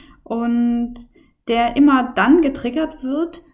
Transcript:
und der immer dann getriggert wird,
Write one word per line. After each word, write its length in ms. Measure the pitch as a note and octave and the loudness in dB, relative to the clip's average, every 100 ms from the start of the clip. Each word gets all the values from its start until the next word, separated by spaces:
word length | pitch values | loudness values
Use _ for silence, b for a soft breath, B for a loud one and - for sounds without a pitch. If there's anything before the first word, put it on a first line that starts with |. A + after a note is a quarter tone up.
| B B | B B
und 720 | - A3+ A#3 A#3+ A#3+ A#3+ A#3+ A#3+ - b b b - | -10 -6 -2 -2 0 -2 -6 -10 -20 b b b -4
der 280 | A#3 A#3 B3 | -2 0 4
immer 360 | C#4+ C4+ B3+ - | 4 4 0 0
dann 260 | G#3 E4 | 4 4
getriggert 600 | D4+ C4+ A#3+ B3+ D#4 - | 2 -2 -6 -4 -6 -6
wird, 400 | B3+ C#4+ E4+ - - | -8 -4 -6 -8 -20